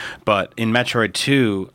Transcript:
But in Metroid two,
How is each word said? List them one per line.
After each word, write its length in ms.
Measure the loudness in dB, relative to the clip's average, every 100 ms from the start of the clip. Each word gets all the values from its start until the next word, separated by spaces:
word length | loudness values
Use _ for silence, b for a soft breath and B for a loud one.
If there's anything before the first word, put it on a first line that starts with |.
| B B
But 300 | 0 0 0 -4
in 160 | 0
Metroid 400 | 0 0 0 -2
two, 560 | -2 0 2 2 0 -6